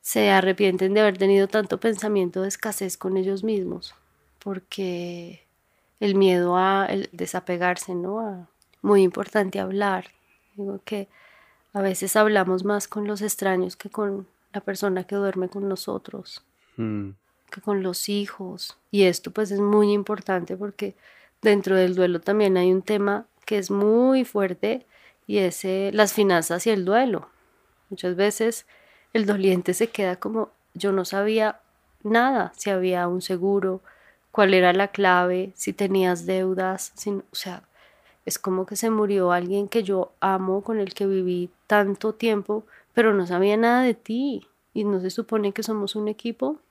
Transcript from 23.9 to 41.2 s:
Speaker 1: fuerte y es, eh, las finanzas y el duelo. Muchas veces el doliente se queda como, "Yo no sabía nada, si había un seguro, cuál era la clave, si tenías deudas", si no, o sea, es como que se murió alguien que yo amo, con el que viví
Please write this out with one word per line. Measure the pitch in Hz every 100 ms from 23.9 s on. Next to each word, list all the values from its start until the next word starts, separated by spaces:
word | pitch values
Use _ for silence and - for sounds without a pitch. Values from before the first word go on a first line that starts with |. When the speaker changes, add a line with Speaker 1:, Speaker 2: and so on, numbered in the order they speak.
| 226 254 262 247
Speaker 1:
fuerte | 208 196 180 208 254 _ _ _ _ -
y | 202
es, | 185 - 196
eh, | 190 196
las | 214 208
finanzas | - 196 175 160 170 226
y |
el | 208 180
duelo. | 220 254 190 - _ _ _ _ _ _
Muchas | 190 180 180
veces | 202 208 220 233 - _ _ _ _
el | 226 202
doliente | 208 190 185 180
se | 180 233
queda | - 190 180
como, | 202 220 214 _ _
"Yo | - 202
no | 190 180
sabía | 196 208 220 214 - _ _ _ _
nada, | 208 226 254 254 - -
si | -
había | 190 185 180 175
un | 180
seguro, | - 185 190 202 190 185 - _ _ _ _
cuál | - 196
era | 190 180
la | 180 196
clave, | - 196 180 180 180 190 -
si | -
tenías | 185 202 190 185 180 170
deudas", | 185 185 185 185 190 - -
si | 208
no, | 196 -
o | -
sea, | 190 175 _ _ _ _ _ _ -
es | -
como | - 185 190
que | 202
se | 226
murió | 220 208 202 180
alguien | 175 180 202 202
que | 233
yo | 190 190 - _
amo, | 196 190 190 196
con | 202 220
el | 196
que | - 196
viví | 190